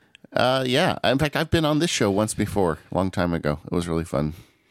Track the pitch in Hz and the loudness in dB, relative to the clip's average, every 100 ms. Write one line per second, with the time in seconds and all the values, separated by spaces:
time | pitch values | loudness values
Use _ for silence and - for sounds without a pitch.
0 | _ - - - 123 131 131 127 175 - | _ -20 -6 0 2 2 0 2 0 0
1 | - 135 151 - 160 170 151 151 170 - | 0 0 0 -2 0 2 2 2 0 0
2 | 107 98 107 - 107 101 90 78 - 82 | 2 2 0 -2 -2 2 0 0 -4 -2
3 | 95 - 87 85 73 76 - 87 85 82 | -2 0 -2 0 -2 -4 -4 -4 -2 -4
4 | 80 67 76 76 - _ _ | -2 -2 -2 -6 -18 _ _